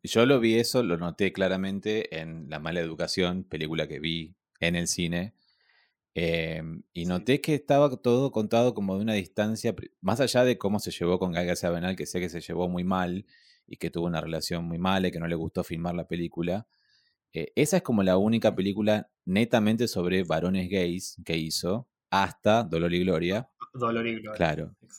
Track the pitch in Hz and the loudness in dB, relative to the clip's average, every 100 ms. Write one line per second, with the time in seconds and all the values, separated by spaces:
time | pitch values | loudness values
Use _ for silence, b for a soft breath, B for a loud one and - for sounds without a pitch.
0 | - 113 127 135 113 113 113 127 104 85 | -2 4 6 6 4 2 2 0 0 0
1 | 87 - 95 95 92 95 95 98 107 107 | -2 0 -2 2 0 0 -2 -4 -2 -2
2 | - 80 80 82 73 76 80 87 82 80 | -4 -8 -10 -12 -10 -8 -4 -2 -4 -4
3 | 80 - 87 92 92 80 78 80 76 71 | -2 0 0 0 -6 -6 -4 -4 -4 -4
4 | 80 82 82 - _ _ 85 85 85 - | -4 -4 -6 -14 _ _ 0 0 0 -2
5 | 85 87 98 - _ _ _ _ _ _ | -2 -2 -4 -10 _ _ _ _ _ _
6 | _ 85 85 82 80 80 80 80 - 85 | _ -4 0 0 -2 -6 -8 -12 -12 -6
7 | 87 90 113 143 - 143 - 143 147 123 | -2 -2 0 0 0 -2 2 4 4 2
8 | 123 120 139 110 107 113 123 107 98 95 | 2 2 2 -2 2 4 2 2 -2 -2
9 | 110 104 87 - 107 110 113 95 - _ | 0 -2 -2 -2 -2 -2 -4 -4 -10 _
10 | 92 113 127 123 123 120 101 104 90 - | 0 2 4 4 4 4 0 0 -2 -2
11 | 87 90 92 87 87 87 90 87 90 92 | 2 2 0 0 0 0 0 -2 -2 -4
12 | 73 90 90 85 - 87 90 87 90 92 | -4 -4 -4 -6 -6 -2 0 0 0 0
13 | 90 92 b b b b - - 82 85 | 0 -4 b b b b -20 -8 -6 -2
14 | 87 80 80 80 - 85 85 85 92 95 | -2 -2 -4 -6 -4 -6 -4 -2 0 2
15 | 92 82 82 82 80 90 - 85 87 87 | 0 -2 -4 -4 -4 -6 -6 -6 -4 -6
16 | 80 87 85 85 87 101 - _ _ _ | -4 -4 -4 -4 -2 -2 -6 _ _ _
17 | _ _ _ 82 78 - 147 180 - 107 | _ _ _ -8 -4 0 2 2 2 4
18 | 95 92 107 113 107 92 95 98 107 107 | 6 6 4 4 2 2 0 0 2 2
19 | - _ 87 98 117 117 107 113 117 92 | 0 _ 0 2 4 4 4 2 0 0
20 | 87 92 85 80 87 95 90 98 87 90 | 2 2 2 0 2 0 0 0 0 -2
21 | - - 85 82 80 - 87 110 - _ | -8 -10 -4 -4 -2 -2 -2 -4 -6 _
22 | _ 95 95 - 104 113 95 82 85 87 | _ 0 0 0 2 4 2 0 2 2
23 | 92 82 87 104 127 _ - 131 117 117 | 2 2 0 -2 -4 _ -16 -4 -2 -2
24 | 117 110 107 - 82 - 78 - _ | -4 -6 -8 -2 0 0 -8 -14 _